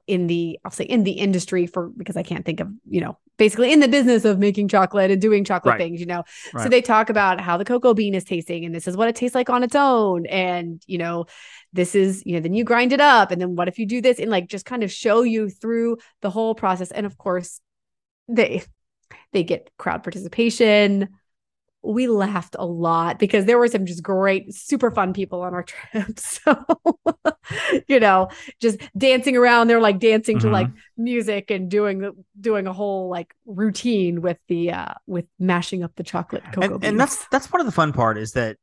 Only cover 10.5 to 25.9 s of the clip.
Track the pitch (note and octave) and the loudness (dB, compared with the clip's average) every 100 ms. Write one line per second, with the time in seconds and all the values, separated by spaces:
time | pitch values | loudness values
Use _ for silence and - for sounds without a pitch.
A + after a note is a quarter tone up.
10.5 | F3 E3+ E3 - F3+ E3+ E3+ E3+ - - | -4 -8 -12 -10 -8 -6 -6 -8 -16 -20
11.5 | - _ F3+ F3+ G3+ F#3+ F#3+ - E3+ E3+ | -20 _ -4 0 2 2 -2 -4 -4 -2
12.5 | G3+ A#3 A#3 B3 C4+ C#4+ B3 F#3+ F3+ F3+ | -2 2 2 2 4 6 6 4 0 -2
13.5 | F3 F3+ G3+ G#3 B3 B3+ A#3+ A3 G3 F3 | -2 -4 -4 -4 0 0 0 0 -2 -4
14.5 | G3 - B3 G3 - A3+ A3+ A#3+ A3 G#3 | -10 -8 -4 -4 -2 0 2 2 0 -4
15.5 | - A3 A#3 A#3 A#3 _ _ G3+ G3+ A3+ | -6 -4 -2 -2 -4 _ _ -6 -2 -2
16.5 | A3 G3 F#3 F3+ - G#3 - G3+ F3+ F3 | -2 -2 -2 -4 -6 -8 -6 -4 -4 -6
17.5 | - _ _ _ _ _ _ - A#3 G#3+ | -16 _ _ _ _ _ _ -4 0 0
18.5 | F#3 - _ _ _ _ - _ G3+ E3 | -2 -10 _ _ _ _ -20 _ -4 -2
19.5 | - - - - - - F#3 F#3 - A#3 | -4 -6 -10 -6 -6 -8 -12 -6 -2 0
20.5 | A3+ A3+ G#3 G3+ G3 G3 _ _ _ _ | 2 4 6 4 2 -2 _ _ _ _
21.5 | _ _ _ - A3 B3+ G#3+ G3 F#3+ - | _ _ _ -6 -2 0 0 0 -4 -8
22.5 | - F3+ E3+ E3+ E3 E3+ - G3 G#3+ F#3+ | -8 -8 -4 0 0 -2 -2 0 2 4
23.5 | A#3+ A#3+ A3+ F#3 F3 E3 F#3+ G3 F#3+ - | 4 4 0 -4 -8 -4 0 0 0 -4
24.5 | - - C#4+ A#3+ G#3+ F#3 F#3 F#3 F3+ F3+ | -16 -6 -2 0 0 -2 -4 -6 -8 -8
25.5 | F3+ F3 - - | -8 -10 -16 -10